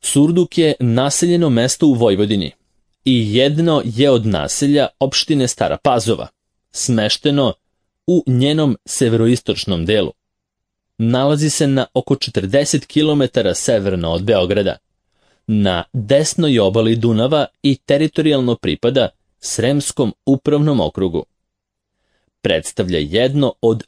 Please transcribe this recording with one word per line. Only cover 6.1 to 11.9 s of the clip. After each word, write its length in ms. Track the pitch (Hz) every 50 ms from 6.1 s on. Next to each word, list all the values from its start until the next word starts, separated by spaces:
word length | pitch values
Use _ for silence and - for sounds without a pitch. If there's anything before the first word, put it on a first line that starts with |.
| 110 - 57 - _ _ _ _ _ _ _ _
smešteno 840 | _ - - - 123 113 107 107 - - - 151 143 143 139 117 95 _ _ _ _ _ _ _ _ _ _ -
u 160 | 180 175 - -
njenom 500 | 127 123 131 143 151 156 156 143 117 - _
severoistočnom 1000 | - - - 135 117 113 113 113 113 123 127 - - 101 - - - 95 85 82
delu. 260 | 82 107 107 95 78 - _ _ _ _ _ _ _ _ _ _ _ _ _ _ _ _ _
Nalazi 520 | 113 117 120 123 135 143 151 147 151 156
se 180 | - - 160 139
na 180 | 135 135 123 -